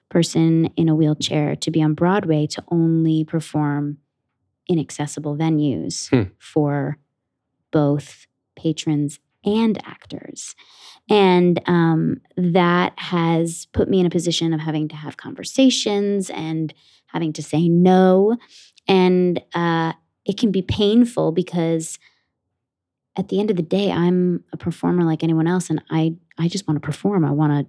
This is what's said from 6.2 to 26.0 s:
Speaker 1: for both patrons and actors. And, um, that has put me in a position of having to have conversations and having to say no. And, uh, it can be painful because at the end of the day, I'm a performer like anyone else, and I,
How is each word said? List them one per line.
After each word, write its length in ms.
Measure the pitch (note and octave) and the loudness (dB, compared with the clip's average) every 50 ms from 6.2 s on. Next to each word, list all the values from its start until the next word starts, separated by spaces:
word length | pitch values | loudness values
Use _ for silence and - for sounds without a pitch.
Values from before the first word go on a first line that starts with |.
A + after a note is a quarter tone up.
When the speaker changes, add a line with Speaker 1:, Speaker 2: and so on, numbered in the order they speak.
| G2+ F#2 - _ | 0 -2 -8 _
Speaker 1:
for 600 | - - - D#3+ D3 C#3+ C#3+ C#3+ C#3 D3 D3 - _ _ _ _ _ _ _ _ _ _ _ _ _ _ | -20 -4 -2 0 0 0 -2 -2 -4 -6 -8 -10 _ _ _ _ _ _ _ _ _ _ _ _ _ _
both 540 | - D#3 D3 C#3+ D3 C#3+ - - - - _ _ _ _ _ _ _ | 0 0 2 2 0 -2 -6 -12 -20 -20 _ _ _ _ _ _ _
patrons 640 | - - D#3+ D#3 - - D#3+ D3+ D3 D3 C#3+ - - _ _ _ _ - | -6 -6 -6 -6 -4 -4 -2 -2 -2 -2 -4 -6 -12 _ _ _ _ -4
and 320 | G3+ G#3 A3+ A3+ A3 F#3+ - - | -2 0 0 0 0 -2 -4 -6
actors. 720 | - - - - - - - - - - - - - - - _ _ - - - - - _ _ - | -12 -18 -20 -18 -16 -16 -16 -16 -16 -16 -16 -16 -16 -18 -20 _ _ -20 -20 -20 -20 -20 _ _ 2
And, 500 | G#3+ G#3 F#3+ F#3 F3+ F3+ F3+ F3 E3+ - - | 4 4 6 6 6 6 4 4 2 2 0
um, 560 | F3 F3 E3+ E3 E3 D#3+ D#3+ D#3+ D#3 - - - _ _ F3+ | 0 2 2 4 2 2 2 0 -2 -4 -4 -8 _ _ -2
that 560 | F3+ E3+ E3 F#3 F3 F3 F3 F3+ F3+ - - - | -2 2 2 2 2 4 2 2 0 -2 -4 -10
has 680 | E3+ - F3+ E3+ E3 E3 E3 E3 E3+ E3 E3 - - - | -8 -4 -2 0 0 2 0 0 0 -2 -6 -10 -14 -6
put 180 | - - - - | -2 -2 0 2
me 100 | G3 F#3 | 2 2
in 60 | F3 | 2
a 40 | E3+ | 2
position 440 | F3 E3+ E3+ F3 D#3+ - E3+ E3 D#3+ | 0 0 -2 -2 -2 -2 -2 -2 -2
of 60 | D#3 | -2
having 280 | D#3 D#3+ D3+ D3+ D3+ D3+ | -4 -4 -4 -4 -4 -6
to 80 | - | -8
have 220 | D3+ D3 C#3 - - | -12 -14 -16 -16 -16
conversations 1120 | - - - - G3+ - - C4+ C4+ B3+ A#3 - - A3 G#3 G3+ G3+ G3+ G3+ G3 F#3 - | -16 -16 -14 -14 -14 -4 0 2 4 4 2 0 -2 -2 -2 0 0 0 -2 -2 -4 -6
and 420 | - - D#3+ D#3+ D#3+ D#3+ D#3 D3+ - _ _ _ _ _ _ _ | -8 -8 -6 -6 -4 -4 -6 -6 -10 _ _ _ _ _ _ _
having 220 | - E3+ E3+ D#3 D3+ | -6 -4 -4 -4 -6
to 80 | D#3+ | -8
say 260 | D3 - D3 D#3 F3 E3+ | -8 -4 -2 0 2 2
no. 680 | E3+ F3 F3+ F#3 F#3 F#3 F#3 F#3 F#3 F#3+ G3+ G#3+ A#3+ A#3 - _ - - - _ _ _ _ - | 4 4 6 6 6 6 6 6 6 4 4 2 0 -2 -6 _ -20 -20 -20 _ _ _ _ 2
And, 540 | G3 F#3 F#3 F#3 F3+ F3+ F3+ F3+ E3+ - - _ - | 4 4 4 4 4 4 2 2 0 -2 -6 _ -4
uh, 380 | F3 E3+ E3+ E3 E3 E3 E3 - - _ _ _ _ _ | -2 0 0 0 0 -2 -4 -6 -10 _ _ _ _ _
it 140 | G3+ G3 - | -6 -2 0
can 120 | A#3+ G3+ | 0 0
be 120 | F#3 F#3+ | 0 -2
painful 720 | - - - G#3 G#3 G3+ A3 A#3+ A#3+ A#3+ - D#3+ D#3 D#3+ | -2 -2 -2 0 2 4 4 4 4 2 0 -2 -2 0
because 640 | D#3+ F3+ F3 - F3 F3 E3 E3 E3 D#3+ D#3+ - - - _ _ _ _ _ _ _ _ _ _ _ _ _ _ _ _ _ _ _ _ _ _ _ | 0 -2 -4 -2 -2 -2 0 0 0 -2 -4 -8 -12 -18 _ _ _ _ _ _ _ _ _ _ _ _ _ _ _ _ _ _ _ _ _ _ _
at 120 | F#3 F#3+ - | -8 -6 -2
the 100 | F#3+ G3 | -2 0
end 120 | G#3+ G#3+ | 0 0
of 60 | F#3+ | 0
the 60 | E3+ | -2
day, 300 | D#3 - F#3 G3 G3+ F#3 | -2 -2 -2 0 0 0
I'm 500 | E3 E3 E3+ F3+ F#3 F3+ F3+ F3+ F3 E3+ - _ | 0 2 2 2 2 2 2 0 0 -2 -6 _
a 40 | - | -14
performer 480 | - - E3+ E3 - F3 F3+ F3+ F3 E3+ | -8 -8 -8 -6 -4 -2 0 0 2 2
like 180 | E3 D#3+ D#3 | 0 0 0
anyone 240 | D#3+ E3 D#3+ D#3+ D#3+ | 0 0 0 2 2
else, 220 | E3+ F3+ F#3 E3+ - | 0 0 -2 -2 -2
and 120 | D#3+ - - - | -4 -4 -4 -4
I, 240 | D#3+ D#3+ | -2 0